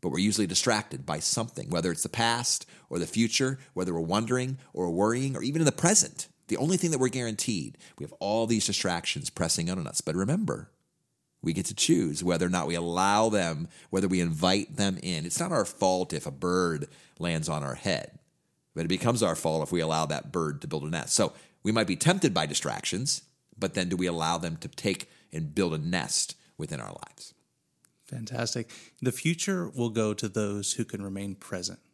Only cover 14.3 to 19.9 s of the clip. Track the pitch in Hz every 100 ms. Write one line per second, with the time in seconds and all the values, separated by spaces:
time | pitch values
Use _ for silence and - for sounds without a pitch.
14.3 | 78 90 98 - 76 98 92 90 82 82
15.3 | - 175 156 95 - 95 92 92 76 76
16.3 | 69 90 92 87 78 73 - - _ 87
17.3 | 82 80 76 69 65 101 82 - - _
18.3 | _ _ _ _ - 82 90 117 120 104
19.3 | 80 80 78 76 87 80